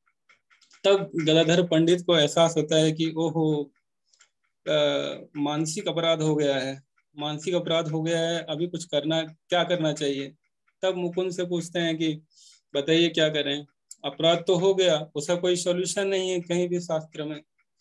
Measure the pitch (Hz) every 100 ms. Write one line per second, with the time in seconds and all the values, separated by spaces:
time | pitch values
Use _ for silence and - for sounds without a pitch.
0 | _ _ _ _ _ _ _ _ 196 196
1 | 165 170 156 160 165 175 175 160 165 175
2 | 175 165 147 170 165 165 151 160 160 160
3 | 160 160 165 160 156 147 143 _ _ _
4 | _ _ _ _ _ _ - 151 147 139
5 | 143 - - 147 143 151 156 208 175 156
6 | 165 160 156 151 143 135 135 135 _ _
7 | _ 147 147 151 190 175 170 165 160 160
8 | 160 165 165 170 165 151 175 165 - 147
9 | 151 160 160 - - 175 165 170 156 147
10 | 143 139 139 - _ _ _ _ 185 180
11 | 175 175 185 175 175 175 165 175 170 160
12 | 160 156 _ _ - _ _ 143 143 165
13 | 170 160 156 151 143 147 147 _ - -
14 | 143 139 165 170 170 175 190 185 180 151
15 | 156 147 151 175 180 175 180 175 180 202
16 | 196 190 185 180 175 175 180 175 175 160
17 | 156 156 151 151 - _ _ _